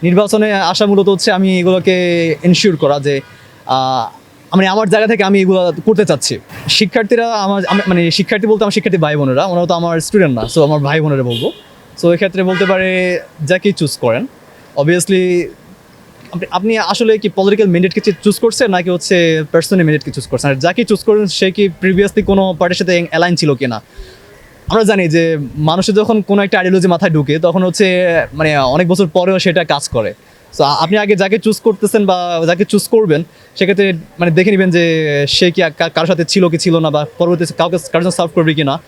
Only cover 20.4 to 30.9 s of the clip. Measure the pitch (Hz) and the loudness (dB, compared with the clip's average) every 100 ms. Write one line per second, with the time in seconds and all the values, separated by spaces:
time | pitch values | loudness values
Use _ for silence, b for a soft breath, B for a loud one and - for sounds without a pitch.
20.4 | 170 135 165 185 233 208 - 214 208 - | -2 0 -2 -2 0 0 2 2 2 0
21.4 | 190 190 202 160 190 185 202 220 185 196 | -2 0 -2 0 -2 0 0 0 0 2
22.4 | 190 160 180 180 180 175 170 160 175 175 | 0 0 -2 -2 0 0 0 -2 0 0
23.4 | 156 135 131 110 - B B B B B | 0 0 -2 -6 -12 B B B B B
24.4 | B - - 202 214 202 175 160 165 160 | B -20 -4 0 2 2 2 0 0 -2
25.4 | 135 123 151 175 190 208 214 220 196 202 | -6 -4 -2 0 0 0 2 0 0 0
26.4 | 202 208 180 190 180 170 190 156 139 151 | 0 0 2 2 2 0 2 0 0 0
27.4 | 170 165 185 175 196 180 180 170 127 139 | 0 2 -2 0 0 2 2 0 -2 -2
28.4 | 156 147 131 143 175 180 190 185 180 190 | 0 2 2 2 0 2 0 0 0 0
29.4 | 190 175 165 143 - 127 104 - b b | 0 0 0 -4 -2 -4 -4 -6 b b
30.4 | b - 143 143 165 | b -2 0 2 0